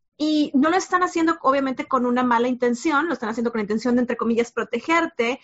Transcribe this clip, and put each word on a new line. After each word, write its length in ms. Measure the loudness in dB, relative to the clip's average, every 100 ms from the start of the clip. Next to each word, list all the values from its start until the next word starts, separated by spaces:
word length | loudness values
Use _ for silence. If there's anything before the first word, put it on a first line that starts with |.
| _ -6
Y 320 | -2 0 0
no 160 | 2 2
lo 60 | 0
están 240 | 2 2
haciendo, 340 | 4 2 0 2
obviamente, 440 | 2 2 0 -4 -2
con 200 | 0 2
una 160 | 2
mala 260 | 2 2 0
intención, 580 | 0 0 0 0 0 0
lo 60 |
están 160 | -4 -4
haciendo 240 | -4 -4
con 60 | -2
la 60 |
intención 320 | -4 -2 0 0
de, 40 |
entre 160 | 0 -2
comillas, 340 | -2 -2 -2
protegerte, 880 | -4 -6 -6 0 0 0 -4 -4 -4